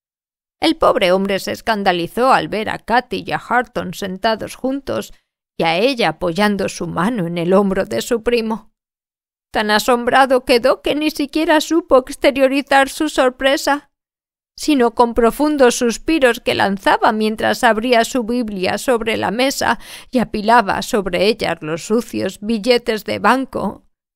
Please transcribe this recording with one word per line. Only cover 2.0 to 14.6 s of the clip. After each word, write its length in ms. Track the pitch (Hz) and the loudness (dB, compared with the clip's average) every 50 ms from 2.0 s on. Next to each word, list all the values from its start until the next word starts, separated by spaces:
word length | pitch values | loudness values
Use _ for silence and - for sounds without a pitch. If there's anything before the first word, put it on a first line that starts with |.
| 170 160 - 220 247 262 | -2 -4 -4 0 2 2
al 160 | 233 165 156 | 2 2 0
ver 220 | 156 180 208 220 208 | -2 -6 -6 -6 -6
a 100 | - - | -8 -8
Katy 460 | _ - 220 247 247 - 196 185 170 | _ -2 0 0 0 -2 -6 -8 -6
y 40 | - 147 | -6 -8
a 40 | |
Hareton 560 | 156 - - 220 247 247 - - - - 160 160 | -6 -4 -2 -2 -2 -2 -4 -6 -8 -8 -8 -10
sentados 640 | - 208 185 185 190 - 226 226 214 - - - | -10 -10 -10 -6 -4 -2 -2 -2 -2 -6 -10 -10
juntos 580 | - - 262 269 277 - - - 220 202 - - _ _ _ _ _ _ _ _ - | -6 -6 -4 -4 -6 -6 -6 -6 -6 -6 -10 -14 _ _ _ _ _ _ _ _ -2
y 40 | 165 | -2
a 140 | 165 165 | 0 0
ella 320 | 175 220 269 277 233 214 160 | 2 2 0 2 0 0 -2
apoyando 600 | 156 - - 175 165 175 208 208 202 185 190 190 | -2 -2 -4 -4 0 0 0 0 0 -2 -4 -6
su 180 | - - 196 | -6 -8 -8
mano 400 | 165 165 165 170 220 254 214 165 | -6 -4 -2 -2 -2 -2 -2 -4
en 100 | 170 170 | -4 -4
el 160 | 175 165 170 190 | -4 0 2 4
hombro 320 | 190 202 196 190 196 185 | 4 4 2 0 -2 -2
de 160 | - 226 226 | -4 -4 -6
su 220 | - - 247 226 220 | -4 -2 -4 -2 -2
primo. 480 | 247 240 233 226 220 226 208 - _ _ _ _ _ _ _ _ _ _ _ _ _ _ _ _ _ | 0 0 0 0 -2 -6 -8 -10 _ _ _ _ _ _ _ _ _ _ _ _ _ _ _ _ _
Tan 180 | - - 214 208 | -4 -2 0 0
asombrado 760 | 214 214 - - 247 240 240 247 247 - 269 247 262 247 254 | 0 0 2 2 2 2 2 2 4 4 4 4 2 0 2
quedó 380 | - 247 240 240 262 339 - | 2 2 2 4 2 0 0
que 140 | - 339 269 | -2 -4 -2
ni 160 | 294 302 311 | 0 -2 -2
siquiera 500 | - - 294 269 - 311 320 339 302 311 | -2 -2 -4 -4 -2 -2 2 2 2 2
supo 360 | 294 - 311 339 330 - 269 247 | 2 0 0 -2 2 4 4 4
exteriorizar 880 | 254 - 285 - - 294 247 277 269 262 269 285 262 - 277 269 269 269 | 4 2 -4 0 0 2 2 4 2 2 2 0 0 2 2 2 2 2
su 200 | - - 311 302 | -2 -4 -6 -2
sorpresa, 840 | - - 269 254 247 - 262 269 277 311 - 285 277 294 - _ _ _ _ _ _ _ _ _ _ _ _ _ _ | 0 2 2 2 0 0 0 0 0 0 0 0 -2 -2 -4 _ _ _ _ _ _ _ _ _ _ _ _ _ _
sino 380 | - | -6